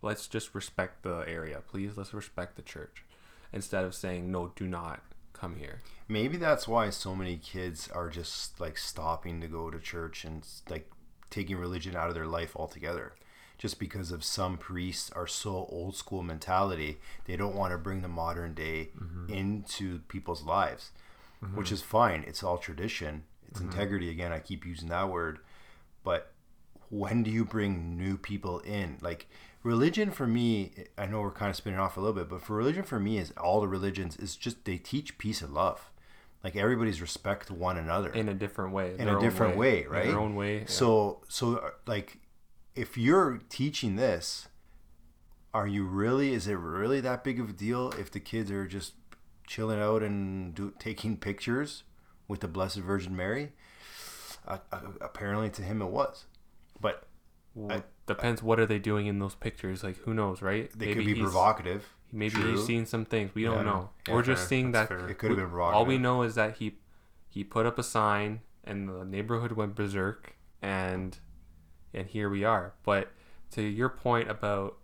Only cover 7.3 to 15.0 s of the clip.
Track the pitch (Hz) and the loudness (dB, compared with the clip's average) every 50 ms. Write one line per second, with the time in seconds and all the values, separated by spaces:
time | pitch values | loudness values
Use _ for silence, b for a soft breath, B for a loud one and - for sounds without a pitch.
7.3 | 87 80 - - - 92 90 90 82 76 - - - 87 87 82 78 85 82 - | -4 -6 -8 -8 -6 -4 -4 -4 -6 -8 -10 -6 -6 -4 -4 -4 -6 -6 -8 -6
8.3 | - - - - - - 87 80 78 - - - - 92 80 80 85 - - 87 | -6 -6 -8 -8 -6 -6 -6 -4 -4 -6 -6 -6 -6 -2 -2 0 -2 -2 -4 -6
9.3 | 85 85 82 80 82 82 82 82 78 80 78 - - 85 82 80 - - - 80 | -6 -6 -6 -6 -6 -6 -6 -6 -6 -8 -8 -6 -6 -6 -6 -6 -8 -10 -8 -8
10.3 | 80 78 76 - - - - - 82 80 - - - - - - - - - - | -8 -8 -10 -12 -16 -16 -10 -8 -8 -8 -8 -10 -18 -20 -20 -20 -20 -20 -18 -8
11.3 | - 107 95 87 95 90 90 87 92 87 80 95 90 85 82 87 85 82 80 80 | -6 -6 -4 -2 -2 -2 -2 -4 -4 -4 -6 -4 -2 0 0 0 0 -2 -2 -2
12.3 | 82 82 85 - - 85 80 78 - - 73 82 87 78 - - - B B B | -2 -2 -4 -4 -6 -8 -8 -8 -8 -8 -6 -6 -4 -6 -6 -10 -14 B B B
13.3 | B B B B B - - 104 - - 101 82 - 101 90 82 90 80 - - | B B B B B -6 -6 -6 -4 -4 -6 -6 -6 -6 -6 -6 -6 -4 -4 -4
14.3 | - - 95 92 92 - - - 95 90 90 92 90 - | 0 0 0 0 -2 -4 -8 -6 -4 -4 -4 -4 -4 -6